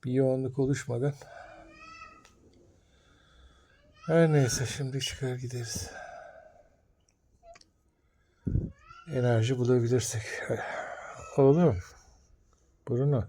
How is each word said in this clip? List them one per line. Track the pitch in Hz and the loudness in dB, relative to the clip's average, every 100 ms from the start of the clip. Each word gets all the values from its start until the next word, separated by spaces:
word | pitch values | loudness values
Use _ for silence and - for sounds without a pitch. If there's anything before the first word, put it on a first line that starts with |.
Bir | 127 | 0
yoğunluk | 127 135 131 131 131 | 2 2 2 -2 -2
oluşmadan. | 135 139 - 117 139 143 - - - - - 622 640 640 640 1077 1077 _ - _ _ _ _ _ _ _ _ _ - _ _ _ _ _ - | 0 0 -2 -2 -2 -4 -16 -20 -20 -20 -20 -20 -20 -20 -20 -20 -20 _ -20 _ _ _ _ _ _ _ _ _ -20 _ _ _ _ _ 0
Her | 165 165 | 4 6
neyse, | 151 127 - 120 | 6 4 2 -4
şimdi | - 135 135 | -4 -6 -4
çıkar | - - 131 123 | -6 -4 -6 -4
gideriz. | 123 123 113 - 95 - - - - - - - _ _ _ _ _ _ _ _ 679 679 _ _ _ _ _ _ _ _ - - - 571 - - - | -6 -8 -8 -8 -10 -12 -16 -16 -18 -20 -20 -20 _ _ _ _ _ _ _ _ -20 -20 _ _ _ _ _ _ _ _ -4 -2 -4 -12 -20 -20 -6
Enerji | 135 123 113 113 131 | 0 4 4 2 2
bulabilirsek. | 123 127 117 123 - 113 - - - - - - - - - - - - | 4 4 4 2 0 -6 -8 -10 -4 -4 -4 -8 -10 -12 -14 -16 -6 4
Oğlum. | 135 151 175 92 - - - _ _ _ _ _ _ _ - | 6 8 4 2 -6 -20 -20 _ _ _ _ _ _ _ -6
Bruno. | 120 139 135 | -2 0 0